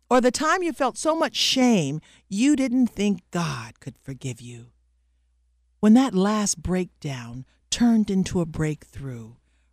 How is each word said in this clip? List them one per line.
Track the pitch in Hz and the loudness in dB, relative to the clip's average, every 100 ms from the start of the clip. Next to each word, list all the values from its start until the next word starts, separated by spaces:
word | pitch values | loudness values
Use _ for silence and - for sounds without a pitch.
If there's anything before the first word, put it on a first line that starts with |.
| - | 0
Or | 254 | 2
the | 247 | 2
time | - 311 359 | 2 0 0
you | 349 | 0
felt | 262 262 - | -2 -4 -2
so | 320 320 | -2 0
much | 311 - | -2 -2
shame | - 262 254 220 139 156 - _ - | -2 2 4 4 0 -6 -10 _ -8
you | 196 269 285 | 0 2 2
didn't | 262 247 240 | 0 2 0
think | - 208 190 _ | 0 -2 -2 _
God | 175 165 131 113 - | -6 -4 -6 -12 -16
could | - - | -18 -16
forgive | - 131 131 117 | -16 -12 -12 -12
you? | 120 120 117 _ _ _ _ _ _ _ _ _ _ - | -16 -18 -20 _ _ _ _ _ _ _ _ _ _ 2
When | 214 | 6
that | 233 269 185 | 6 6 2
last | 196 214 202 - | 0 0 -2 -4
breakdown | 156 185 175 _ 151 127 117 123 127 _ - | -4 -4 -4 _ -12 -10 -12 -14 -16 _ -8
turned | - 233 226 208 | 0 2 4 2
into | 190 185 190 | 0 0 -2
a | 165 | -4
breakthrough, | 156 156 151 - - 139 120 110 120 _ _ _ | -4 -4 -6 -12 -14 -12 -12 -16 -20 _ _ _